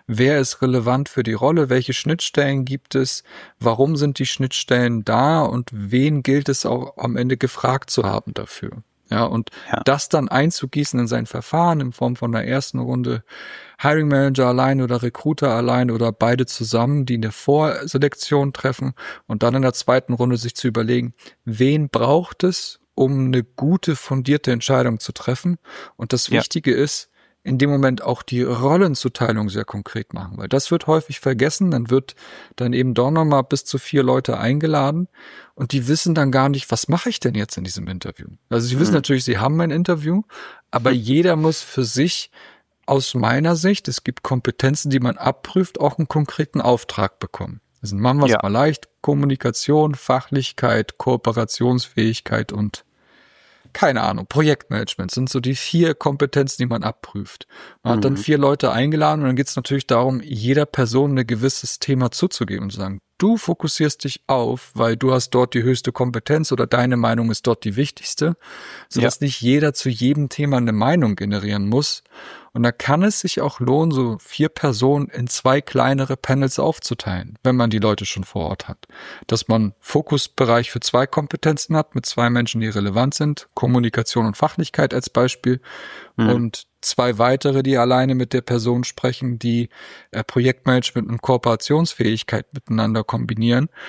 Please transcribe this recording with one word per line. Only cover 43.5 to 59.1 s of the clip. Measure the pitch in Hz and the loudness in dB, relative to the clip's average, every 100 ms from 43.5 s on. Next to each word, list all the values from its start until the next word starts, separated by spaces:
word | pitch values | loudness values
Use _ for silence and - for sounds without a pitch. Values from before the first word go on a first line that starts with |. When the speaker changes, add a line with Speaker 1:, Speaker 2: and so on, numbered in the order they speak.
| 165 | 2
Speaker 1:
Sicht, | 180 202 - | 2 0 -4
es | - - | -6 -6
gibt | - | -6
Kompetenzen, | - 127 120 - 131 147 143 | -2 -2 -2 0 0 0 0
die | 135 | 0
man | 123 - | 0 0
abprüft, | 139 - - 190 185 - | -2 -4 -2 0 0 0
auch | 143 - | 0 0
einen | 156 | 0
konkreten | 156 147 - 151 - | 0 0 -2 -4 0
Auftrag | - 120 - - 98 - | 2 2 0 -4 -4 -4
bekommen. | - - 92 - _ _ | -12 -10 -12 -14 _ _
Also | 104 101 | -6 0
machen | 123 143 | 2 4
wir | 135 | 4
es | |
Speaker 2:
Ja. | 107 | 4
Speaker 1:
mal | 101 | 2
leicht, | 110 151 147 - _ | 2 2 0 -8 _
Kommunikation, | - 143 143 135 123 - - 151 151 135 | -2 2 2 0 -2 -2 2 4 4 0
Fachlichkeit, | - 131 - 139 127 - 120 113 107 - | 0 0 0 -4 -4 -2 0 0 -2 -4
Kooperationsfähigkeit | - 123 - 113 107 - 123 127 - - 110 113 - 113 107 | 0 0 0 -2 -2 0 0 0 -2 0 0 -2 -4 -4 -2
und | 104 104 - _ _ _ _ _ _ _ _ _ | -4 -4 -6 _ _ _ _ _ _ _ _ _
keine | - 175 123 | 0 2 2
Ahnung, | - 104 95 | 0 -2 -2
Projektmanagement | 143 151 143 - 107 104 - 92 | 2 2 2 -2 -6 -4 -6 -6
sind | - 131 | -4 -4
so | - | -2
die | 123 131 | -4 -4
vier | - 170 165 - | -2 2 2 2
Kompetenzen, | 151 139 143 143 135 - | -2 0 0 0 0 -2
die | 123 | -4
man | 113 | -2
abprüft. | 107 - - 101 95 - - - - - | -4 -8 -10 -12 -12 -16 -20 -20 -20 -6
Man | 117 117 | 0 2
hat | 131 | 2
dann | |
Speaker 2:
Mhm. | 135 | 0
Speaker 1:
vier | 101 151 | 2 2
Leute | 139 147 - | 4 2 0
eingeladen | 117 143 156 151 | 2 0 2 2